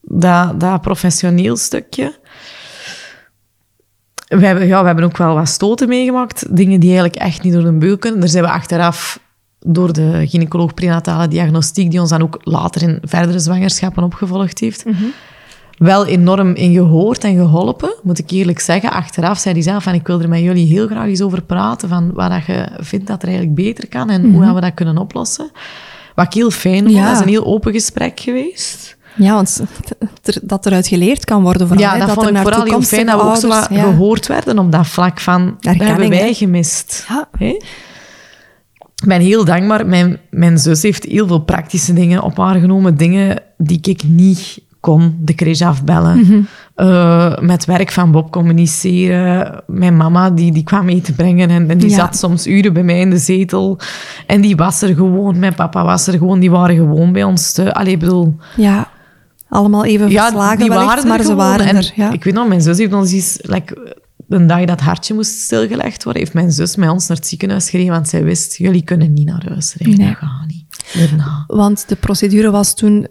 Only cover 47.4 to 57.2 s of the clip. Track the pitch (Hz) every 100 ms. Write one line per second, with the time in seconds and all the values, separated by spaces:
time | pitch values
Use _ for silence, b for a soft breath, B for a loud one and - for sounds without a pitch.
47.4 | 175 175 - 175 190 - 175 156 160 170
48.4 | 170 165 170 - 185 180 185 180 185 180
49.4 | - - - 175 180 165 160 175 185 170
50.4 | 170 160 156 202 180 180 175 139 170 175
51.4 | 175 170 165 170 208 202 175 - 185 175
52.4 | - 196 208 165 180 175 185 180 - 185
53.4 | 190 185 190 190 B B B B B 202
54.4 | 208 180 165 - 202 160 185 180 202 175
55.4 | 190 180 170 180 170 180 - 180 180 190
56.4 | 180 175 175 170 160 151 170 185